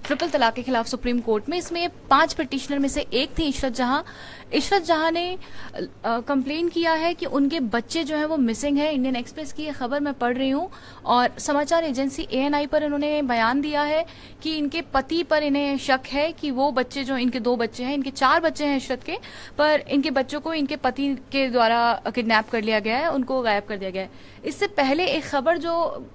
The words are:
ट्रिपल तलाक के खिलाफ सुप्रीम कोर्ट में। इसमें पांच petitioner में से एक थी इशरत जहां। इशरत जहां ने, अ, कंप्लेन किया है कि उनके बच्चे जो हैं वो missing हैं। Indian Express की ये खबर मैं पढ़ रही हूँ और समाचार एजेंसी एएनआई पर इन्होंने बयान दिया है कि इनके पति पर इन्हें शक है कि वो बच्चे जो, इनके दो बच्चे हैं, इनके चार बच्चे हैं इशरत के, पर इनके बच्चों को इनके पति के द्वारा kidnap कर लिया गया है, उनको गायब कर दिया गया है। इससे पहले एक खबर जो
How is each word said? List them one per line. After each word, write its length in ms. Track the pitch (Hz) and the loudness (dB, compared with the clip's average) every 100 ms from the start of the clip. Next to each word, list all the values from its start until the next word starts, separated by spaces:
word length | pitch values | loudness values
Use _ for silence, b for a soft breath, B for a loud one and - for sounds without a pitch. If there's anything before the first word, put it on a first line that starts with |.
| - | -2
ट्रिपल 180 | 302 339 | -2 0
तलाक 260 | 294 233 | 2 2
के 80 | 226 | 0
खिलाफ 240 | 247 247 233 | -2 -2 0
सुप्रीम 320 | 247 247 240 | -4 0 0
कोर्ट 260 | 226 214 214 | 0 0 0
में। 100 | 349 | -4
इसमें 300 | 349 339 349 | -4 -2 -2
पांच 440 | - - 269 320 | -4 2 4 4
petitioner 460 | - 285 269 - 285 | 0 -2 -4 -2 0
में 100 | 277 | 0
से 180 | 302 - | -2 -2
एक 180 | 233 302 - | -2 -2 -2
थी 40 | |
इशरत 300 | 311 262 269 | -2 0 -2
जहां। 300 | 226 247 277 349 B B B B | 0 0 0 -2 B B B B
इशरत 280 | 294 - 403 | 0 2 2
जहां 300 | 320 320 330 | 4 2 4
ने, 260 | 330 359 370 B B B | 0 -2 -6 B B B
अ, 60 | - - - 214 | -8 -8 -6 -2
कंप्लेन 640 | 233 233 277 262 311 339 | -2 0 0 0 0 0
किया 240 | 330 330 | 2 2
है 220 | 320 330 | 2 0
कि 120 | 339 330 | -2 -2
उनके 340 | 285 285 330 | 2 2 2
बच्चे 440 | 240 233 226 330 | 0 -2 -2 -4
जो 120 | 285 302 | -2 -2
हैं 80 | |
वो 120 | 302 320 | 0 2
missing 420 | 240 220 294 285 | 2 2 0 2
हैं। 140 | 302 | 2
Indian 240 | 285 262 247 | 0 0 -2
Express 360 | 240 - 294 | -6 -10 -8
की 100 | - | -6
ये 100 | 302 | -6
खबर 280 | 277 254 285 | -4 -2 -2
मैं 140 | 294 | -2
पढ़ 220 | 269 240 247 | 0 0 2
रही 140 | 269 | 2
हूँ 200 | 269 359 B B B | 0 -2 B B B
और 240 | - 240 247 - | 2 4 4 0
समाचार 460 | - 285 294 330 | 0 0 4 2
एजेंसी 440 | 330 254 269 269 320 | 2 0 -2 -2 -2
एएनआई 340 | 254 285 294 294 | 0 2 0 2
पर 160 | 302 | 2
इन्होंने 400 | 294 294 294 302 | 2 0 0 0
बयान 380 | 269 233 226 262 | 2 2 2 2
दिया 220 | 294 294 | 0 0
है 240 | 294 311 330 B B B | 2 0 -2 B B B
कि 140 | 311 311 | -4 -2
इनके 240 | 294 330 | -2 -4
पति 420 | 330 269 - 330 | -2 -2 0 -2
पर 200 | 349 302 | 2 2
इन्हें 360 | 294 277 285 277 | 2 0 0 -2
शक 220 | - 262 262 | 0 0 0
है 240 | 277 311 | -2 -2
कि 180 | 330 294 | -2 -4
वो 220 | 247 277 | 0 2
बच्चे 320 | 254 254 277 | 2 -2 -4
जो, 120 | 262 262 | -4 0
इनके 240 | 247 247 | 0 0
दो 160 | 226 247 | 0 0
बच्चे 280 | 226 - | 0 -2
हैं, 100 | 247 | -4
इनके 160 | 285 269 | -2 -4
चार 300 | - 262 320 | 2 4 4
बच्चे 240 | 330 302 | 2 0
हैं 120 | 294 277 | 0 0
इशरत 260 | 262 254 | -2 -6
के, 140 | - 381 B B B - | -4 -8 B B B 2
पर 240 | 302 302 - | 4 4 2
इनके 220 | 285 294 | 0 2
बच्चों 300 | 269 262 294 | 0 0 -4
को 140 | 320 | -2
इनके 220 | 320 277 302 | -2 -2 0
पति 320 | 254 254 277 | -2 0 -2
के 400 | 277 - 269 269 | -4 -4 0 2
द्वारा 520 | 240 226 233 233 226 - | 4 4 4 2 2 -2
kidnap 340 | 226 226 220 220 | -2 2 2 2
कर 140 | 233 | -2
लिया 180 | 214 220 | 2 0
गया 160 | 214 240 | 2 0
है, 140 | 320 | 0
उनको 320 | 277 247 262 | 0 0 0
गायब 220 | 240 202 202 | 2 0 0
कर 80 | 202 | -6
दिया 140 | 190 | -6
गया 120 | 185 | -6
है। 80 | 190 B B B | -8 B B B
इससे 220 | - - 403 | -8 -2 -2
पहले 380 | - 269 294 | 2 2 2
एक 200 | 370 320 | 2 0
खबर 340 | - 285 269 339 | 0 0 2 2
जो 480 | 330 339 339 - 123 | 0 0 0 -4 -12